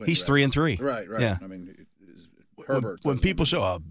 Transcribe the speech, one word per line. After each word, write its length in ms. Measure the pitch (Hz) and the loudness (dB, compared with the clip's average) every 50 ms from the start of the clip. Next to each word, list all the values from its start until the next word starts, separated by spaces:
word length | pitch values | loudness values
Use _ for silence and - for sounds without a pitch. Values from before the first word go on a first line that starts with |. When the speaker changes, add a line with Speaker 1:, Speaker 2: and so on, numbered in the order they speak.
| 110 | -2
Speaker 1:
he's 140 | 165 170 156 | 2 2 2
Speaker 2:
record. 60 | - | 4
Speaker 1:
three 160 | 139 139 143 139 | 4 4 4 4
and 80 | 135 131 | 4 2
three. 240 | 139 160 160 107 | 2 2 2 0
Speaker 2:
Right, 320 | 85 131 143 123 110 95 87 | 0 -2 -4 -4 -4 -6 -6
right. 120 | 110 - | -2 0
Speaker 1:
Yeah. 180 | 120 110 95 87 90 | 0 0 0 -2 -6
Speaker 2:
I 40 | |
mean, 280 | 95 95 90 90 - - - | -10 -14 -14 -14 -16 -18 -20
it, 80 | 82 - _ _ 98 92 | -20 -20 _ _ -20 -20
it's 200 | - - - _ _ _ _ _ _ | -20 -20 -20 _ _ _ _ _ _
Speaker 1:
When, 120 | - - | -18 -6
Speaker 2:
Herbert 340 | - 135 - 120 107 90 - - | -2 -2 -2 0 -2 -6 -4 -2
Speaker 1:
when 140 | 147 135 | -2 0
Speaker 2:
doesn't 60 | 123 - | 2 2
Speaker 1:
people 200 | 190 185 165 165 | 0 2 2 2
Speaker 2:
have 40 | 131 | 2
Speaker 1:
say, 80 | 175 165 | 2 2
"Oh, 220 | 101 92 90 85 78 78 | 0 0 -2 -4 -8 -12